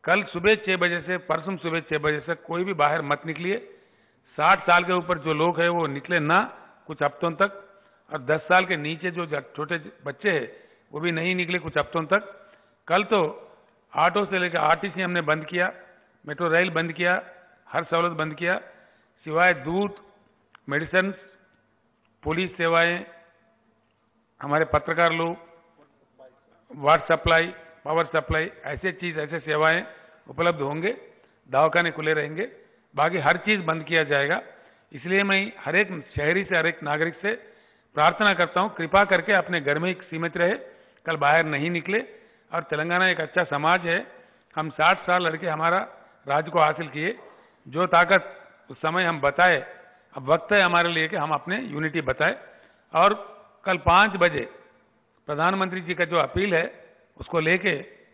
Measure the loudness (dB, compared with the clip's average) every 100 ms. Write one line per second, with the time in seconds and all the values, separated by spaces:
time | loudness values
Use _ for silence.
0 | 2 0 0 -2 2 2 0 0 0 -2
1 | -4 -6 -4 -4 -4 -6 -4 -4 -2 -2
2 | -2 -2 -4 -10 -6 -6 -4 0 2 2
3 | -2 -4 -4 -6 -4 -6 -8 -20 _ _
4 | _ _ _ 0 4 4 6 4 4 -2
5 | 0 -4 -2 0 0 2 0 0 -2 -6
6 | -2 -2 2 2 2 -8 -20 _ -16 -2
7 | -2 -2 -6 0 -2 -2 -20 _ _ _
8 | _ -12 -2 -4 2 2 2 -4 -4 -6
9 | -6 -6 -6 -6 -8 -10 -6 -6 -8 -14
10 | -12 -4 -2 -2 -4 -12 -20 _ _ -6
11 | -4 -2 -2 -2 -2 -4 -4 -4 -2 -4
12 | 0 -2 -2 -20 -20 _ _ _ -2 0
13 | 2 0 0 -4 -18 -20 _ _ _ 0
14 | 2 2 -2 -2 -2 0 2 2 0 -4
15 | -4 -2 0 -2 -2 -2 -2 -4 -20 _
16 | _ _ -14 -4 0 2 2 0 -4 -2
17 | 0 0 -4 -20 _ _ _ -6 -2 0
18 | 0 -2 -6 -4 -2 -4 -6 -20 _ _
19 | _ _ -4 2 4 2 -2 -2 -2 -6
20 | -20 _ _ _ _ _ -4 -4 0 0
21 | 0 -4 -18 _ _ _ _ _ _ _
22 | _ _ -6 -4 -4 -2 0 4 2 0
23 | -8 -20 _ _ _ _ _ _ _ _
24 | _ _ _ _ -2 0 2 0 -2 0
25 | 2 2 -4 -6 -14 -20 _ _ _ _
26 | _ _ -20 _ _ _ _ -4 4 4
27 | 4 -2 2 2 2 -6 -20 -16 -4 -2
28 | 0 -2 -2 -2 -2 -8 -10 -6 -6 -6
29 | -8 -6 -6 -8 -4 0 2 2 -2 -18
30 | -20 _ -18 -2 -2 0 -4 -4 -4 -6
31 | -12 _ _ _ _ 2 4 4 0 -2
32 | -2 0 -2 -6 -10 -10 _ _ _ 0
33 | 0 2 2 2 2 0 0 -4 0 0
34 | 2 0 0 -2 -6 -20 -20 _ _ -14
35 | -2 0 2 0 0 -8 -2 0 0 -4
36 | -8 -2 0 0 0 0 0 -2 -4 -2
37 | -2 -2 -6 -6 -10 _ _ _ _ 2
38 | 2 4 2 2 0 0 -2 -4 2 4
39 | 4 2 2 0 2 -2 0 0 0 -4
40 | -8 -6 -6 0 0 0 -8 -20 _ _
41 | -6 0 4 4 4 -2 -2 -4 -2 -4
42 | -4 -16 _ _ _ -8 -4 -4 0 2
43 | 2 0 -2 -2 -2 0 2 2 2 -4
44 | -4 -18 -20 _ _ -8 -8 2 2 2
45 | 2 0 0 -2 -4 0 0 0 -2 -14
46 | -20 _ -2 -2 0 4 4 2 -6 -4
47 | -4 -6 -14 -20 _ _ -10 -2 4 4
48 | 6 4 2 -18 -20 _ _ -6 -2 0
49 | 0 2 0 4 4 4 -2 -16 -20 _
50 | _ -12 0 0 4 2 4 4 2 0
51 | -2 -2 -2 -4 -4 -6 -6 -6 -4 -4
52 | -4 0 0 -2 -12 -20 _ _ _ 2
53 | 2 2 -8 -20 -20 _ -4 -2 4 4
54 | 4 4 2 0 -8 -14 _ _ _ _
55 | _ _ -8 0 0 0 -2 -4 -8 -4
56 | 0 0 0 0 0 0 0 -8 -20 _
57 | _ _ -4 -2 2 2 0 -4 -8 -20
58 | _